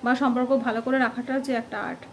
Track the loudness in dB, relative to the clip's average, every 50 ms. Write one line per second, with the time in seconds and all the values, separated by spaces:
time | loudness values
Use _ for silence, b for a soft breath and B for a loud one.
0 | 2 2 2 4 4 2 4 2 2 2 2 2 2 0 -2 -2 0 0 2 2
1 | 2 2 0 -4 -4 -2 -2 -4 -2 0 -2 -2 -2 -4 -6 -6 -6 -6 -8 -10
2 | -12 -18